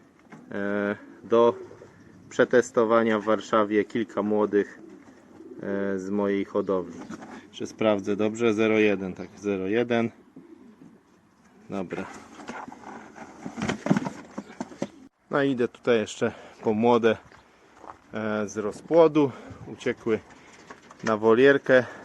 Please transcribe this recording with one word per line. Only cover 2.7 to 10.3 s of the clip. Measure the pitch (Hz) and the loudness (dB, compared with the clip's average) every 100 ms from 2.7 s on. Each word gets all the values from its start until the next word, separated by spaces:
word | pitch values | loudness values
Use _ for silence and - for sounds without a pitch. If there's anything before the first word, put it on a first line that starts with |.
| 123 110 117 113 107 | 0 2 4 4 2
w | |
Warszawie | 104 104 - 113 104 107 | 0 -2 2 0 2 2
kilka | 98 120 104 - | 0 -2 -4 -4
młodych, | 104 107 104 101 95 - - - - - - - - - | -2 0 2 0 -2 -6 -20 -20 -20 -20 -20 -20 -20 -12
e, | 101 98 98 98 | -8 -6 -4 -6
z | 95 | -6
mojej | 101 101 98 | -4 -2 -2
hodowli. | 95 104 95 95 85 85 - - - - - | -4 -4 -2 -4 -6 -12 -16 -16 -16 -20 -18
Jeszcze | - 110 | -14 -12
sprawdzę | - 110 101 101 101 | -2 0 0 -2 -2
dobrze, | 107 110 117 | -2 0 0
zero | 107 110 110 | 2 2 4
jeden, | 107 95 95 | 2 2 -4
tak, | 85 92 - | -10 -14 -8
zero | 104 98 95 | -6 -4 -2
jeden. | 113 120 117 113 - _ | -2 0 0 -2 -6 _